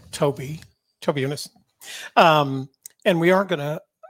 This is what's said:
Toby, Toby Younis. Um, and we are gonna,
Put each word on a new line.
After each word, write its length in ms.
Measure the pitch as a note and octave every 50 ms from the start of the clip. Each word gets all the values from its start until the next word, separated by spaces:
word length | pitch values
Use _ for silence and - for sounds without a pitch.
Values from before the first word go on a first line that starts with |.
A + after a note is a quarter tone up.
| - -
Toby, 500 | - - D#3+ C#3+ C3+ - C3+ C3+ D#3 D#3+ - - _ _ _ _ _ _
Toby 220 | - - D#3 C#3+ C3
Younis. 260 | C#3 D3 - - - _ _ _ _ _ _ - - - - - - -
Um, 520 | - F#3+ E3+ D#3 D3+ C#3+ C#3 C3+ C3+ C3 - _ _ _ - - _ -
and 160 | G#3+ F3+ E3
we 100 | E3 F3
are 140 | F#3 F#3 G3+
gonna, 360 | F#3 F3+ D#3 C#3+ D3 D3+ - - _ _ _ - -